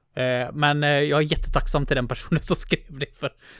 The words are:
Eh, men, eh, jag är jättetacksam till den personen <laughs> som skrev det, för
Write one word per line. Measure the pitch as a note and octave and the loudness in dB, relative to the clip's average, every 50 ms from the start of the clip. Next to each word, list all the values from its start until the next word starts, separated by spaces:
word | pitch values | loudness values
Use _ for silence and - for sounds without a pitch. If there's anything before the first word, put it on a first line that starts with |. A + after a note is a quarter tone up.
| _ _ _ C3+ | _ _ _ -2
Eh, | C3 B2+ B2+ B2 B2+ A#2+ - | -2 0 0 0 -2 -4 -2
men, | D3 D3 D3 D3 D3 D3 | 0 2 2 2 2 2
eh, | D3 | 2
jag | D3 C#3+ D3 D3+ C#3+ D3+ | 2 2 2 2 2 2
är | D#3 D3+ | 2 2
jättetacksam | D#3 - - - - D3 - - - D3 C#3+ | 0 -2 0 0 0 0 0 0 0 0 0
till | - C#3+ | 0 0
den | C3 B2 A#2 | 0 0 -2
personen | B2 - - - E3+ D3+ | -4 -6 -4 0 0 0
<laughs> | - | 0
som | - F3 | 0 -2
skrev | - - - - - - - D3+ C3+ | -2 0 -2 -2 -4 -4 -6 -12 -10
det, | D3 - - - | -10 -10 -8 -8
för | - C3+ - _ - - - | -8 -8 -8 _ -20 -20 -20